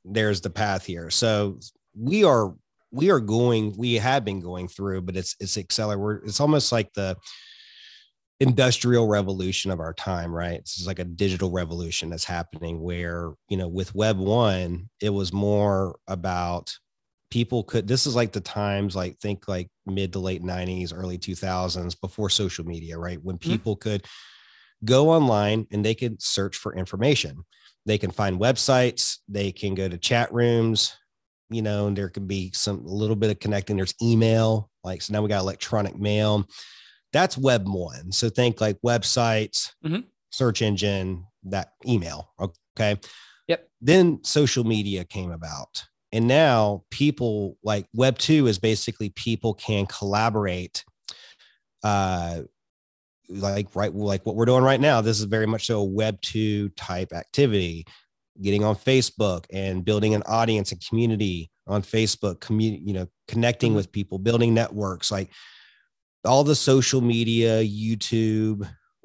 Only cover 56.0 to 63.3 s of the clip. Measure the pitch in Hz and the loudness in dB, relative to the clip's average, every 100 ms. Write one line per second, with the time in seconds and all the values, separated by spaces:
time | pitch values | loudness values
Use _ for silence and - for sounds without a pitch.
56 | 110 98 - 110 110 104 101 - - 90 | -2 -2 -6 -2 0 0 -2 -6 -8 -6
57 | 92 85 - - 139 101 87 82 80 - | -6 -8 -4 2 2 2 0 -4 -12 -20
58 | _ _ _ - 98 101 107 101 - 131 | _ _ _ -6 0 2 2 0 2 2
59 | - - 104 90 - 95 98 92 87 104 | 2 0 0 0 -6 -6 -4 -2 0 2
60 | 107 104 - 113 113 110 98 87 - 113 | 2 2 0 0 2 2 -2 -6 -4 0
61 | 117 107 101 87 82 _ - 101 95 110 | 2 2 0 -4 -8 _ -4 -4 0 0
62 | 110 - 123 - - 107 110 95 95 95 | 0 0 -4 -4 -2 0 0 -2 -6 -6
63 | 90 _ - | -8 _ -6